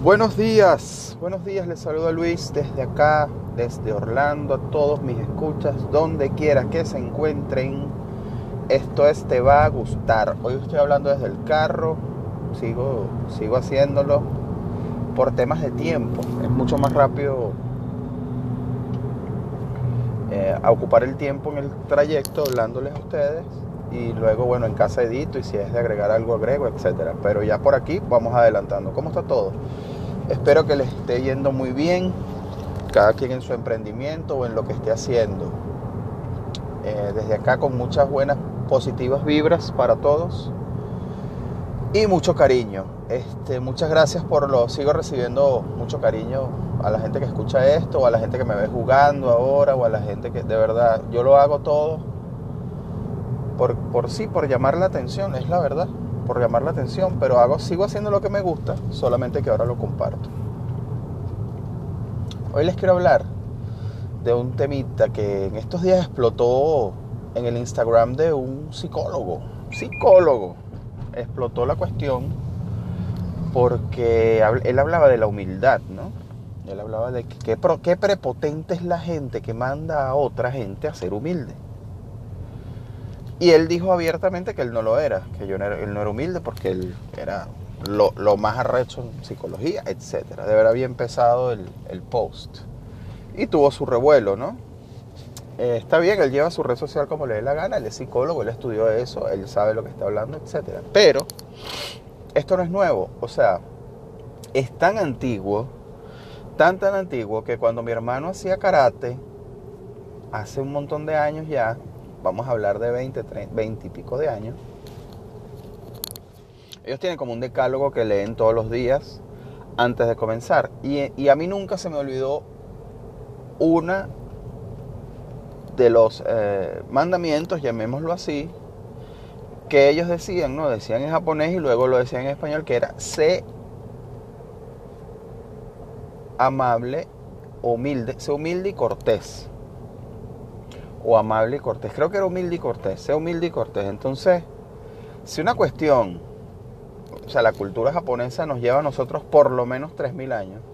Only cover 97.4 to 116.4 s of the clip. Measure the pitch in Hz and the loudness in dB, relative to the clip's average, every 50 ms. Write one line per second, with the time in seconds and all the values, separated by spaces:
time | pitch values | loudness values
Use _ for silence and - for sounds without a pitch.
97.4 | 113 131 143 156 165 196 - 156 123 110 107 - - - 98 120 127 156 170 147 | 0 -2 -2 -2 -2 -2 -4 -4 -4 -6 -8 -8 -12 -2 0 0 0 0 0 -2
98.4 | 107 110 113 113 - 127 110 107 110 113 110 113 123 123 - - - - 87 98 | -2 -4 -4 -6 -6 -4 0 2 2 4 4 2 0 -2 -6 -4 -4 -2 -2 -4
99.4 | 95 - - 98 104 107 110 113 101 98 - - 95 101 104 104 110 117 151 156 | -6 -2 0 2 2 2 2 0 -4 -8 -8 -4 -4 -2 -2 -2 -4 -6 -8 -12
100.4 | - - - 151 - - 90 92 - - - 202 208 165 - - - - - - | -12 -8 -8 -8 -6 -6 -10 -10 -12 2 4 8 8 8 8 6 0 -4 -10 -16
101.4 | - - - - - - - - - - - - - - - - - - - 143 | -16 -18 -18 -16 -14 -12 -10 -10 -10 -10 -12 -14 -18 -20 -20 -20 -20 0 0 0
102.4 | 147 - 190 185 180 165 175 196 196 170 135 98 90 - - - - 117 - 151 | 2 2 0 0 0 0 2 2 2 4 4 2 0 -4 -4 -8 -8 -6 2 4
103.4 | 131 104 92 87 - - - - - - - - - - - - - - - - | 4 4 4 2 -2 -10 -18 -18 -18 -18 -18 -18 -18 -18 -18 -18 -16 -18 -16 -18
104.4 | - - - 131 135 - - - 165 175 208 220 190 151 123 - - 127 117 98 | -18 -2 -2 -2 -2 -2 -2 2 2 4 4 4 0 -2 -2 -2 -2 -2 -2 -2
105.4 | 92 98 104 104 123 131 - - - - - - - - - - - - - - | -2 -2 0 0 -2 -4 -10 -16 -18 -18 -18 -18 -18 -18 -18 -18 -18 -18 -18 -16
106.4 | - - - - 151 170 190 185 202 196 202 196 190 180 - 123 110 101 110 110 | -16 -16 2 6 6 6 6 4 0 0 0 0 -2 -2 -4 -4 -4 -2 -2 -4
107.4 | 110 - 120 113 123 117 117 120 117 117 117 113 113 120 123 131 147 175 190 - | -2 -2 -4 2 2 0 2 0 -4 -2 -4 -2 -2 -2 -4 -4 -4 -6 -8 -6
108.4 | - 190 190 190 - 196 180 151 135 123 - - - 120 123 131 - - - - | -2 -2 -2 0 2 4 6 6 6 6 4 0 -6 -6 -6 -8 -12 -16 -18 -18
109.4 | - - - - - - - - - - - - - - - - - - - 107 | -18 -16 -16 -16 -16 -18 -18 -16 -18 -18 -16 -18 -18 -18 -18 -18 -16 -10 -10 -10
110.4 | 107 - - 135 135 139 143 147 143 - 160 151 151 151 156 151 147 147 151 156 | -10 -8 -6 -6 -6 -4 -4 -6 -4 -4 -6 -6 -4 -2 0 2 2 0 -2 -4
111.4 | 160 156 151 131 113 110 117 - - - - - - - - - - 92 92 104 | -8 -4 -2 0 0 0 -2 -4 -10 -16 -16 -16 -18 -18 -18 -4 -4 -4 -2 -2
112.4 | 120 131 123 110 104 101 101 104 113 120 120 123 127 131 135 131 113 - - - | -2 -2 -2 0 2 0 0 0 0 -2 -2 -2 -4 -4 -6 -8 -8 -8 -10 -12
113.4 | - - - 113 110 110 113 110 - 87 - - - - 120 131 156 151 120 101 | -10 -6 -4 -2 -2 -2 -4 -10 -12 -14 -14 -14 -10 -6 -4 -2 -2 -2 -2 -4
114.4 | 107 113 135 - - - - - - - - - - - - - - - - - | -8 -10 -12 -12 -16 -18 -18 -18 -18 -18 -18 -16 -18 -16 -18 -18 -18 -18 -18 -18
115.4 | - - - - - - - - - - - - - - - - - - - - | -16 -16 -16 -16 -16 -16 -18 -18 -18 -18 -14 -14 -12 -12 -12 -16 -16 -20 -20 -20